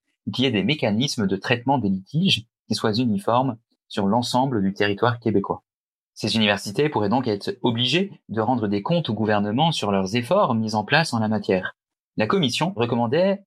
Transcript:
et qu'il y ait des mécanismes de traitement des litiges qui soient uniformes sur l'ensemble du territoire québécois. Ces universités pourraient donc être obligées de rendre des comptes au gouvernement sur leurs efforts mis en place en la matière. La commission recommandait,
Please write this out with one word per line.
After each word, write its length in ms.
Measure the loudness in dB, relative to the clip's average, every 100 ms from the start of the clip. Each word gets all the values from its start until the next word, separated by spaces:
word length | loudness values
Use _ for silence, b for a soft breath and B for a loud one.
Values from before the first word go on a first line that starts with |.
| _ _ -8
et 60 |
qu'il 140 | 0 2
y 20 |
ait 40 |
des 120 | 2
mécanismes 640 | 2 0 0 0 0 -2 -2
de 80 | -2
traitement 420 | -2 -2 0 0
des 120 | 0
litiges 560 | -2 -4 0 0 0 -4 _ -8
qui 60 | -2
soient 180 | 0
uniformes 640 | 0 0 0 0 0 0 -4 _ _ -8
sur 180 | -2 2
l'ensemble 560 | 2 0 0 0 0
du 80 | 0
territoire 480 | 0 0 2 0 0
québécois. 420 | 0 0 0 -6 _ _ _ _ _
Ces 240 | -8 -2 2
universités 500 | 2 2 -2 -2 0
pourraient 220 | 0 0
donc 180 | 0 0
être 300 | -2 -4 -2
obligées 520 | -2 0 0 0 0 B -8
de 100 | -2
rendre 300 | 0 0 0
des 120 | -2
comptes 280 | 0 0 0
au 40 |
gouvernement 600 | -2 0 0 0 0 0
sur 180 | 0 0
leurs 240 | 0 0 -2
efforts 400 | 0 2 2 0
mis 200 | -2 -2
en 100 | 2
place 280 | 2 2
en 60 | 0
la 80 | 0
matière. 480 | -2 0 0 -2 -10 _ _ _ -2
La 100 | 0
commission 460 | 2 0 -2 -4 -2
recommandait, 680 | -2 0 0 0 0 -2